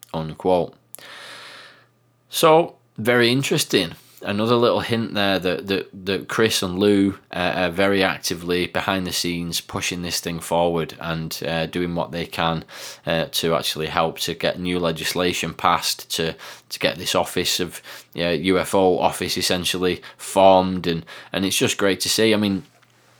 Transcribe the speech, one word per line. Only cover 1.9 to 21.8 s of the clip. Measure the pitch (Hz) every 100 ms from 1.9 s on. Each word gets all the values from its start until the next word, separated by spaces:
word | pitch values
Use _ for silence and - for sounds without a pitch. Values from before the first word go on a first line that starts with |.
| _ _ _ _
So, | - 160 160 170 - _ -
very | 110 123 117
interesting. | 131 - 165 - 104 82 - - -
Another | 90 101 113 120
little | 117 98
hint | - 113 113
there | 101 98 92
that, | 90 85 98
that, | 95 - 98 92
that | 92 -
Chris | - 110 -
and | 92 90
Lou, | 104 101 98 95 -
uh, | 90 90 90
are | 90
very | 87 98 98
actively | 95 - - 87 87 90 85
behind | 87 101 95 87
the |
scenes | - 87 87 85 82
pushing | - 98 - 90
this | 87 -
thing | 87 82
forward | - 82 87 85 78 -
and, | 82 82 80 - -
uh, | 82 82
doing | 87 87
what | 85 64
they | 85 80
can, | - 82 82 - - - - -
uh, | 82 71
to | - 82
actually | 76 - 76 78
help | 85 82 -
to | -
get | 82 - 90
new | 90 90
legislation | 82 82 - 90 90 87 82
passed | - 90 85 - - - -
to, | 82 - - - -
to | -
get | 87 76
this | -
office | 90 - 92 85 -
of, | 87 - - - - -
uh, | 85
U | 78 92 90
F | 80
O | 98 92 87
office | 85 - 90 92
essentially | - 90 85 90 90 85 - -
formed, | - 98 95 92 92 92 87
and, | 82 - - -
and | 90 95
it's | -
just | 123
great | -